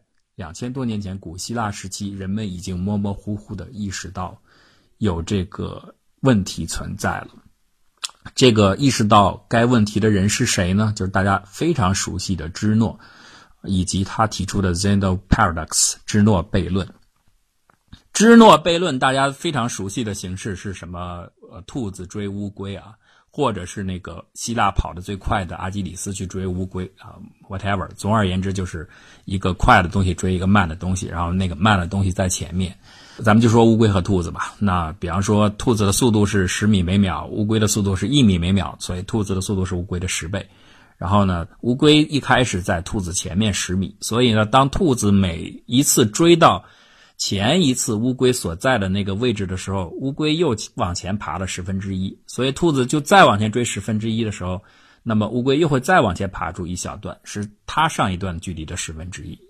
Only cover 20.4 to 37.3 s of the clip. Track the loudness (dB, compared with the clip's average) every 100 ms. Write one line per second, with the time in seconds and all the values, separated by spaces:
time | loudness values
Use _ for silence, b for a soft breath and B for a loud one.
20.4 | -8 -8 -8 -10 -12 -10 -10 -12 -16 _
21.4 | -20 -20 -12 -8 -8 -8 -12 -8 -6 -6
22.4 | -8 -8 -10 -10 -14 -20 b b b -2
23.4 | -2 -2 -8 -8 -6 -8 -10 -16 -18 -12
24.4 | -6 0 0 0 -4 -8 -10 -8 -4 -4
25.4 | -4 -8 -8 -6 -8 -8 -10 -8 -8 -6
26.4 | -6 -6 -6 -8 -10 _ -20 -20 -20 _
27.4 | -12 -8 -4 -4 -6 -6 0 2 2 0
28.4 | -2 -4 -6 -8 -12 B B B -6 -4
29.4 | -2 2 6 6 6 0 0 0 -2 0
30.4 | 2 2 2 -4 -4 -4 -4 -6 -2 -2
31.4 | -2 0 2 2 0 -2 -2 0 -2 -4
32.4 | -6 -4 -4 -8 B B B B 4 6
33.4 | 6 6 6 6 4 2 2 0 -2 -6
34.4 | -10 -2 0 0 -4 -6 -4 -2 2 2
35.4 | 2 0 0 2 2 2 2 4 2 2
36.4 | 0 0 2 2 2 2 2 0 -6